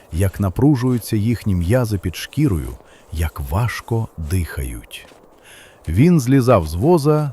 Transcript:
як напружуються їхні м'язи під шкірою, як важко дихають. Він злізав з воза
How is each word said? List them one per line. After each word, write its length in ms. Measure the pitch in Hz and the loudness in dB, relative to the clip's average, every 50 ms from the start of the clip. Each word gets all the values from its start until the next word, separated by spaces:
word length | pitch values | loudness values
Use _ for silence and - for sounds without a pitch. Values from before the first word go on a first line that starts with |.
| _ - - | _ -8 -4
як 260 | 85 98 95 - - | -2 -2 -2 0 -2
напружуються 760 | - 92 - - 131 151 147 120 123 127 127 113 - - 113 | -2 -2 0 2 2 2 2 2 0 0 -2 -2 -2 -2 -2
їхні 400 | 107 101 117 117 - - 107 92 | 0 0 0 -2 -2 -2 -2 0
м'язи 420 | 87 85 87 117 127 123 107 104 | 0 0 2 2 0 0 0 -2
під 180 | 92 - 87 - | -4 -4 -6 -8
шкірою, 540 | - - - - 135 156 131 92 76 60 60 - - - _ - - _ - | -8 -12 -8 -2 0 0 0 0 -2 -4 -6 -12 -14 -18 _ -20 -20 _ -8
як 280 | - 80 82 78 - - 69 69 | -6 -4 -4 -4 -4 -6 -8 -4
важко 580 | 78 - 123 110 - - - - 117 113 110 - - | -2 -2 -2 -2 -4 -6 -8 -6 -4 -4 -4 -6 -10
дихають. 920 | - 78 71 92 92 82 - - - 67 62 58 50 - - - - - - - - _ - _ _ _ - - - - - _ _ - | -10 -6 -4 -2 -2 -2 -4 -6 -8 -8 -8 -10 -12 -16 -18 -18 -20 -20 -20 -20 -20 _ -20 _ _ _ -20 -20 -20 -20 -20 _ _ -8
Він 320 | 78 82 101 151 180 175 151 | -2 2 4 4 6 4 4
злізав 480 | 117 123 135 139 117 123 120 95 80 | 4 4 4 4 6 6 4 4 2
з 60 | 78 80 | 0 -2
воза 580 | 87 113 165 180 165 135 151 151 151 151 139 | 0 2 2 2 4 4 2 2 2 0 -4